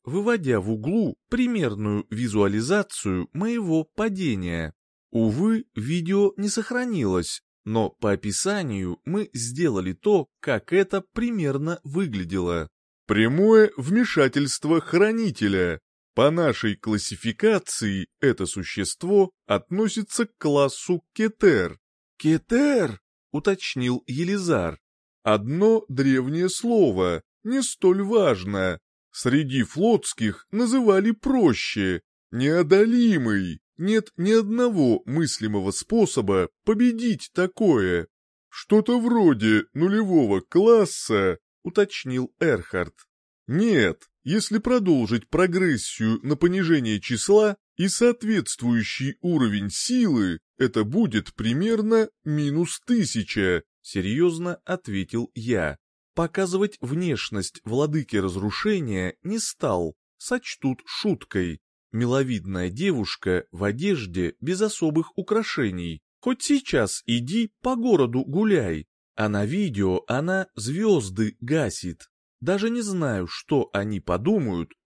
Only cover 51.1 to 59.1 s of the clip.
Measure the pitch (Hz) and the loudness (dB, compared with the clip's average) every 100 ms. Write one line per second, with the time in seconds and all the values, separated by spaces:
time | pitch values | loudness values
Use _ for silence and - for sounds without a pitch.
51.1 | 104 - - 110 131 214 226 214 226 220 | -2 -4 -4 -2 0 0 0 2 2 0
52.1 | - 156 151 143 151 175 - - 240 151 | -4 -4 -2 -2 -2 -4 -6 0 0 2
53.1 | 117 - 107 92 87 - _ - 98 92 | -2 -4 0 0 0 -4 _ -8 -4 -2
54.1 | 131 175 160 175 175 - 180 - 101 92 | 0 0 0 -6 -8 -8 -8 -6 -6 -4
55.1 | 117 - - 113 107 76 69 _ _ _ | -6 -6 -8 -2 -2 -2 -6 _ _ _
56.1 | - 170 190 190 190 208 - 123 156 180 | -4 -4 -2 -2 0 -2 -4 -6 -4 -2
57.1 | 117 - 104 87 - 107 123 151 156 131 | -4 -4 -6 -8 -10 -6 -2 0 -2 -2
58.1 | 104 98 90 104 - 214 202 127 95 92 | -2 -2 -2 -4 -2 -2 -2 -2 -4 -4